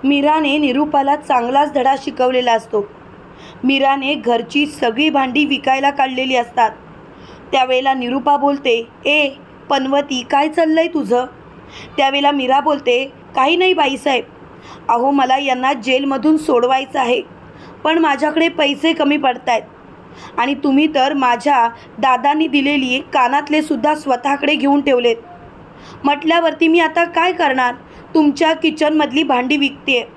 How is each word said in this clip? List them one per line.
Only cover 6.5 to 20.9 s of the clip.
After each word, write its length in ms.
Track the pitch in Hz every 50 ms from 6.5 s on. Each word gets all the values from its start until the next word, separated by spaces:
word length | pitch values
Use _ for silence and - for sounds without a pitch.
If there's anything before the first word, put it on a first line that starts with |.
| - - 233 220 214 - - - - - - - - - - - - - - -
त्यावेळेला 420 | - 269 254 254 254 254 269 269 269
निरूपा 440 | 262 247 240 254 269 240 294 285 285
बोलते, 500 | 262 285 285 277 - 262 233 233 226 226 - - -
"ए 240 | 262 285 302 294 277 269 - - - - - - -
पनवती, 560 | 285 277 262 262 277 285 285 285 277 254 240 -
काय 180 | - 269 294 311
चाललंय 380 | 311 - 330 320 311 320 330 339
तुझं?" 380 | 339 311 - 190 233 240 247 - - - - - - - - - - - - - - -
त्यावेळेला 340 | 285 269 269 285 285 285
मीरा 280 | 294 277 262 247 262 277
बोलते, 540 | 269 311 294 277 - - 240 247 269 269 - - - - -
"काही 200 | - 262 285 339
नाही 180 | 349 370 370 370
बाईसाहेब, 500 | - 302 269 277 254 - 294 269 240 226 - - - - - - - - - - - - -
अहो 220 | 233 240 240 269
मला 260 | 285 277 262 254 262 269
यांना 360 | 285 269 262 254 254 269 294
जेलमधून 640 | 247 208 254 262 262 277 277 269 269 - 302 311 311
सोडवायचं 640 | 311 - 285 240 240 247 269 262 277 277 - 285
आहे, 220 | 262 233 247 - - - - - - - - - - - - - -
पण 160 | 302 320 330
माझ्याकडे 500 | 320 311 277 262 277 302 302 330 330 339
पैसे 440 | 330 330 302 277 285 285 - 320 320
कमी 240 | 320 311 285 294 294
पडतायत 460 | 285 262 247 254 - - 240 220 - - - - - - - - - - - - - - - -
आणि 160 | 233 262 285
तुम्ही 420 | - - 285 269 277 302 311